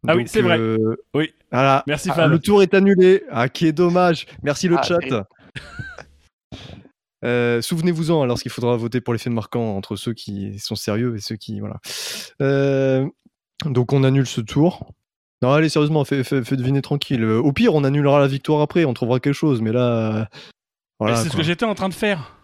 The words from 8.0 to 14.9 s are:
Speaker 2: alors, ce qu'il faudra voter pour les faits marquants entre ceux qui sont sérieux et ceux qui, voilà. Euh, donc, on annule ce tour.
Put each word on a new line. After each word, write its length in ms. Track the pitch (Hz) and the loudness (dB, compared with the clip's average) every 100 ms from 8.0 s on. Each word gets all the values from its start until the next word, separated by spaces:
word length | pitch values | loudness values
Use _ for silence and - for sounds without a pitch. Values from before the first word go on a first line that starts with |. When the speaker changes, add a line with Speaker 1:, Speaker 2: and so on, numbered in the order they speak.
| 160 165 | 0 2
Speaker 2:
alors, 160 | 131 117 | 2 0
ce 60 | |
qu'il 80 | - | -4
faudra 260 | - 120 120 | -4 0 0
voter 240 | 117 120 | 0 -4
pour 100 | 113 | -2
les 60 | 113 | -4
faits 140 | - | -2
marquants 420 | 113 107 120 113 98 | -4 -4 -4 -4 -6
entre 220 | - 101 | -8 -8
ceux 160 | - | -6
qui 440 | 110 - 101 101 98 | -8 -10 -8 -8 -10
sont 180 | - 110 | -10 -8
sérieux 420 | - 104 123 113 | -4 -2 -2 -4
et 20 | |
ceux 160 | - 113 | -10 -12
qui, 240 | - 104 | -10 -10
voilà. 220 | 104 104 - - - - - _ | -10 -12 -14 -12 -10 -12 -14 _
Euh, 640 | 139 139 139 135 135 131 135 - _ _ _ _ 160 | 0 0 0 0 0 0 -2 -8 _ _ _ _ -4
donc, 260 | 127 123 | -2 2
on 140 | 139 135 | 2 4
annule 200 | 135 127 | 2 0
ce 140 | - | -4
tour. 500 | 110 139 160 - - | -4 2 2 0 -16